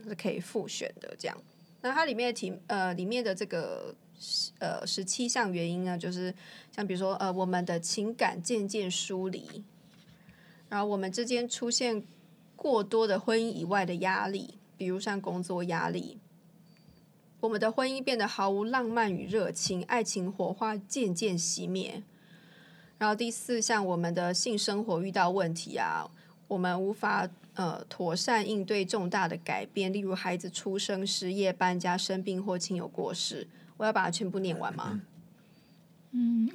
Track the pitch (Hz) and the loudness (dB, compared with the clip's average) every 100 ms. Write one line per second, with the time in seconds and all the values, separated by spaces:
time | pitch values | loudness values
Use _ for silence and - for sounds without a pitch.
0 | 220 180 185 - - 220 - - - - | -10 -6 -4 -4 -4 -6 -4 -6 -6 -8
1 | - - - - - - - - 247 294 | -14 -8 -8 -10 -16 -20 -20 -6 0 2
2 | 320 226 247 233 185 190 - 202 185 175 | 2 2 0 0 -6 -6 -2 0 0 0
3 | 185 247 220 185 202 170 110 67 - - | 0 0 0 -2 -2 -2 -2 -6 -8 -12
4 | - - - - - - 170 - - - | -20 -16 -4 -2 -2 -4 -4 -2 -2 -4
5 | 190 - 240 262 208 175 170 180 185 175 | -2 -2 0 2 2 0 0 0 -2 -2
6 | 175 180 180 180 - - - - 202 185 | -2 -2 -4 -6 -14 -20 -12 -6 -2 0
7 | 190 196 196 180 185 180 175 170 165 - | 0 0 0 0 2 2 0 -2 -2 -2
8 | 208 240 196 180 175 226 196 214 185 - | -2 0 0 0 0 0 0 -2 -2 -2
9 | - 185 190 180 - - - - - - | -2 -2 -2 -6 -10 -14 -14 -20 -20 -20
10 | - - - - - - - 208 208 196 | -20 -20 -20 -20 -20 -20 -4 0 2 2
11 | 190 202 240 240 240 - 240 240 247 214 | 0 -2 0 0 0 -2 0 2 2 0
12 | - - - - - - 302 226 202 226 | -4 -16 -20 -20 -20 -2 2 4 4 4
13 | 220 190 - 226 226 160 165 196 175 175 | 4 4 4 4 2 -2 0 2 2 0
14 | 185 190 196 196 - - - - 185 185 | 2 2 0 -2 -8 -14 -20 -6 -2 -2
15 | 208 196 190 180 180 180 175 165 165 175 | -2 -2 -2 -2 -2 -2 0 0 0 -2
16 | - - - - - - - - - - | -6 -12 -20 -20 -20 -20 -20 -20 -20 -20
17 | - _ - - 226 208 214 220 262 262 | -20 _ -20 -4 -2 2 2 2 0 0
18 | 262 240 202 - 196 196 226 262 226 233 | 0 2 0 2 2 2 2 0 2 2
19 | 214 175 - 214 175 170 - 180 170 240 | 2 0 0 0 0 -2 -2 -2 0 0
20 | 220 196 180 196 175 196 220 214 202 277 | 2 -2 -2 -2 -2 0 -2 -2 -4 0
21 | 214 170 214 175 - - 175 190 - - | 0 2 2 2 0 -2 -2 -2 -4 -8
22 | - - - - - - - - - - | -14 -20 -20 -20 -20 -20 -20 -20 -20 0
23 | 214 214 240 226 - 240 220 220 190 170 | 2 2 0 -2 0 0 4 2 4 2
24 | 170 175 175 180 254 208 - 202 220 170 | 2 2 2 2 2 2 2 0 2 0
25 | 190 190 175 190 165 165 - 131 85 80 | 2 4 4 4 2 0 -4 -2 0 0
26 | 78 - - - - 196 180 180 196 214 | -4 -12 -20 -20 -4 0 2 2 0 0
27 | 208 202 185 - - - 175 - - - | 0 2 0 -6 -12 -2 -2 -2 -8 -4
28 | 175 175 - 226 196 208 190 208 185 226 | -2 0 2 2 2 -2 0 0 2 0
29 | 180 202 170 175 - 101 101 202 190 202 | 0 0 0 -2 -2 -4 -2 -2 0 0
30 | 190 185 185 175 185 - 202 196 196 190 | -2 -2 -2 -2 -4 -6 -4 -2 -2 -2
31 | 202 - 185 196 190 180 180 180 180 180 | -2 -2 -2 2 2 4 2 2 2 0
32 | - 190 190 185 202 180 - 180 165 - | 0 -2 -2 -2 -2 -2 -2 -2 -4 -4
33 | 151 165 - 143 - - - - 214 214 | -4 -2 -4 -4 -10 -16 -20 0 2 2
34 | 180 165 190 190 185 160 - - - 208 | 0 0 -2 -2 -2 -2 -4 -4 -4 -6
35 | - - - - - - - - - - | -8 -18 -20 -20 -20 -20 -20 -20 -20 -20
36 | - 247 233 233 226 | -4 2 4 6 4